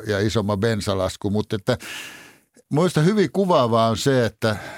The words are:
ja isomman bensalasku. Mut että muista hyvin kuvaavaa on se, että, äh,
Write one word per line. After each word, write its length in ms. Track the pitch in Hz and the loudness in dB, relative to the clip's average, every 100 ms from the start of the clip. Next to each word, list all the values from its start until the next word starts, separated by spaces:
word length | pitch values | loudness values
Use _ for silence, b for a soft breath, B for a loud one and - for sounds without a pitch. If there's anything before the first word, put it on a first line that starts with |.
| 110 | -4
ja 120 | 101 | -2
isomman 400 | 107 113 101 98 | 0 0 -2 0
bensalasku. 720 | 117 107 98 95 92 - 104 | 0 -2 -2 -2 -2 -4 -4
Mut 240 | 104 104 | -2 -2
että 240 | 107 - 120 B B B B B B B _ - | -4 -2 -4 B B B B B B B _ -4
muista 320 | 143 180 - | 0 0 2
hyvin 300 | 156 214 165 | 2 2 2
kuvaavaa 580 | 185 190 160 120 113 113 | 0 2 2 4 4 2
on 80 | 107 | 2
se, 280 | 139 131 110 | 2 2 0
että, 240 | - 113 | 0 -4
äh, 80 | 107 B | -4 B